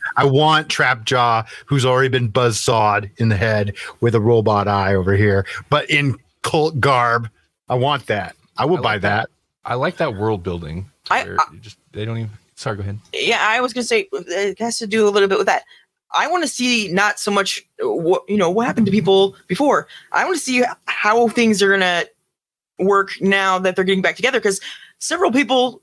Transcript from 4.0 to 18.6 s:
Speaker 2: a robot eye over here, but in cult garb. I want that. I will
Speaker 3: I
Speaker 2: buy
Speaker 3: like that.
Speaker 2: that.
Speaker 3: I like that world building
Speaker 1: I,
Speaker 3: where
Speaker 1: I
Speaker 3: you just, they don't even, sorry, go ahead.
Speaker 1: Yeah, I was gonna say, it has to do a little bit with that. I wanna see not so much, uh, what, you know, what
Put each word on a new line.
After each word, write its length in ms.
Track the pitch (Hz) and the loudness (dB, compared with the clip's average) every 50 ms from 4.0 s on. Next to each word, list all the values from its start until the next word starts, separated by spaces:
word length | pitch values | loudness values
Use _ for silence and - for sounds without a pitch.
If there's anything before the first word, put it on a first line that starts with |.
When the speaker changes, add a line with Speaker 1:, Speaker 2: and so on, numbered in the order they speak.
| 120 117 107 | 0 2 2
Speaker 2:
a 60 | 113 | 2
robot 460 | 104 117 117 113 104 110 104 101 98 101 | 4 4 4 4 4 2 2 2 2 2
eye 260 | 101 101 95 95 98 | 0 0 2 2 0
over 180 | 95 90 95 98 | 0 2 2 2
here, 300 | 98 107 104 98 98 95 - - - - - | 2 4 4 2 2 0 -4 -8 -12 -6 -2
but 200 | 143 147 135 - | -2 -2 0 0
in 280 | 151 143 143 135 - - _ _ _ _ | 0 0 0 0 -2 -4 _ _ _ _
cult 380 | - - - 156 151 160 160 131 | -6 -2 0 0 0 0 0 0
garb. 500 | - 143 131 123 120 117 117 120 117 107 - _ _ _ _ _ _ | 0 2 2 2 2 2 0 0 -2 -6 -14 _ _ _ _ _ _
I 80 | - 123 | -4 -2
want 300 | 127 127 143 147 127 - | 0 0 0 -2 -2 -4
that. 280 | - 110 101 90 80 - _ _ _ _ | -4 -4 -4 -6 -8 -12 _ _ _ _
I 60 | - 120 | -4 -2
will 120 | 151 180 151 | 0 0 0
Speaker 3:
I 20 | |
Speaker 2:
buy 120 | 120 113 107 | 0 -2 -2
Speaker 3:
like 80 | 101 | -2
that. 280 | 92 101 104 110 117 - | -2 -2 -2 -2 -4 -6
Speaker 2:
that. 0 | _ _ _ _ _ _ - - | _ _ _ _ _ _ -10 -6
Speaker 3:
I 60 | 120 | -4
like 220 | 127 139 180 175 | -4 -4 -4 -4
that 180 | - 170 143 107 | -4 -4 -4 -4
world 260 | 95 107 110 107 92 | -2 -2 -2 -2 -4
building 480 | 87 95 87 85 82 76 82 90 101 - _ _ - - | -4 -6 -8 -8 -8 -10 -10 -10 -12 -12 _ _ -6 -4
Speaker 1:
I, 140 | 202 247 - | -4 -4 -4
Speaker 3:
where 140 | - 92 - | -4 -4 -4
Speaker 1:
I 40 | 151 - 156 | -4 -4 -6
Speaker 3:
you 60 | 160 | -20
just, 180 | 117 107 - _ _ _ - | -20 -20 -20 _ _ _ -12
they 100 | 101 107 | -10 -8
don't 140 | 113 113 | -8 -6
even, 140 | 113 113 107 107 - _ _ _ | -8 -8 -10 -12 -16 _ _ _
sorry, 200 | - - 123 107 | -12 -8 -8 -8
go 40 | 98 | -6
ahead. 160 | 98 98 101 110 - _ - | -8 -8 -10 -12 -12 _ -8
Speaker 1:
Yeah, 240 | - 127 185 233 208 185 | -4 -2 -2 -2 0 0
I 140 | 214 220 247 | 0 0 0
was 100 | 247 254 - | -2 -4 -4
gonna 100 | 247 233 | -6 -4
say, 240 | - 240 214 - - | -2 -2 -2 -2 -4
it 480 | - 156 175 - 170 196 202 202 185 - | -8 -10 -8 -6 -4 -4 -4 -4 -4 -4
has 180 | 220 233 226 - | -6 -6 -6 -6
to 80 | 226 | -6
do 200 | 202 214 220 214 | -2 0 2 2
a 40 | 208 | 4
little 180 | 196 208 196 196 | 4 4 2 2
bit 80 | 220 | 2
with 80 | 214 208 | 2 2
that. 160 | 196 170 - - _ - - _ _ _ _ _ _ - | 0 0 -2 -2 _ -18 -20 _ _ _ _ _ _ -4
I 140 | 175 208 | -2 -2
wanna 200 | 294 349 359 320 | 0 -2 -2 -2
see 400 | - - - 247 247 240 226 208 165 | -4 -4 -4 -2 0 0 -2 -2 -2
not 280 | 170 190 208 208 - - | 0 0 0 0 -2 -2
so 100 | - 214 | -4 -2
much, 300 | 202 202 196 - - - - _ _ - | 0 0 0 -2 -4 -8 -10 _ _ -4
uh, 60 | 120 123 | -4 -2
what, 340 | 104 151 165 170 185 - - | -2 0 0 0 0 0 -2
you 80 | - 202 | -2 -2
know, 120 | 208 180 165 | 0 0 0
what 160 | 185 220 | 0 0